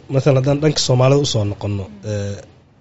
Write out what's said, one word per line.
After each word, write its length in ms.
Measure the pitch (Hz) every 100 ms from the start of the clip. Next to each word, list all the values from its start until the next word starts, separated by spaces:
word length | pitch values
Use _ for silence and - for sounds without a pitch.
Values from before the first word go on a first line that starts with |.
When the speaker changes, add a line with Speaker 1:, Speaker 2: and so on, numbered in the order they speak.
| -
Speaker 1:
matalan, 300 | 131 147 131
haddaan 220 | 135 143
dhanka 200 | 151 147
Soomaalida 400 | - 127 131 143
u 40 |
soo 200 | 143 113
noqonno, 400 | 104 101 104 101
Speaker 2:
Mm. 160 | 95 -
Speaker 1:
ee, 340 | 110 104 101 101 - - _ _